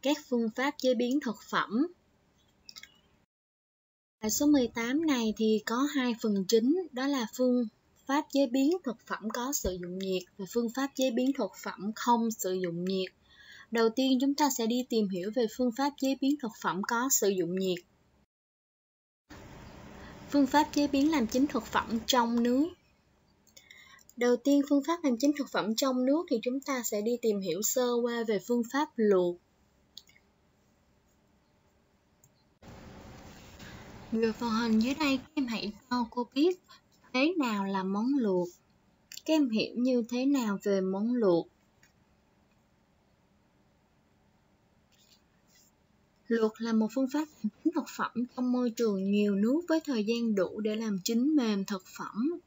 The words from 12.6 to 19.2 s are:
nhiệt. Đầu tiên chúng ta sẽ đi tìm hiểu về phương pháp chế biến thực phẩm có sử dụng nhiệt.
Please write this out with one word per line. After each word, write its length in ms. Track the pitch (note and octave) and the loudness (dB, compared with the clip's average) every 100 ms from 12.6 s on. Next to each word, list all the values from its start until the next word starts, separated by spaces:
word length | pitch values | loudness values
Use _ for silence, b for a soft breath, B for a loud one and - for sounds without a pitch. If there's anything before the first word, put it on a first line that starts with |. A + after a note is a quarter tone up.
| F3+ E3+ | -4 -4
nhiệt. 280 | F3+ F#3+ F#3 _ B B B B B | -2 -2 -4 _ B B B B B
Đầu 180 | A3+ A3+ | 2 2
tiên 300 | A3+ C4 C4 | 4 2 4
chúng 140 | C#4 | 2
ta 160 | C#4+ D4 | 2 2
sẽ 160 | - A3+ | 2 0
đi 200 | B3 B3 | 0 0
tìm 200 | A#3 G3+ | 0 0
hiểu 220 | F#3 G3 | -2 -4
về 120 | A3 A3 - | -2 -2 0
phương 160 | B3+ | -2
pháp 200 | A3+ C#4+ C#4+ | 0 -2 0
chế 160 | C4+ C4+ | -2 2
biến 140 | C4+ C#4+ | 0 0
thực 100 | A3+ - | -4 -4
phẩm 220 | F#3+ E3 | -4 -2
có 260 | G3+ A#3 C4 | -2 -2 0
sử 180 | - G3+ | 2 2
dụng 300 | F#3+ E3 F#3 | 0 -2 -2
nhiệt. 200 | F#3 F3 - _ _ _ _ _ _ _ _ _ _ _ _ _ | -2 -4 -6 _ _ _ _ _ _ _ _ _ _ _ _ _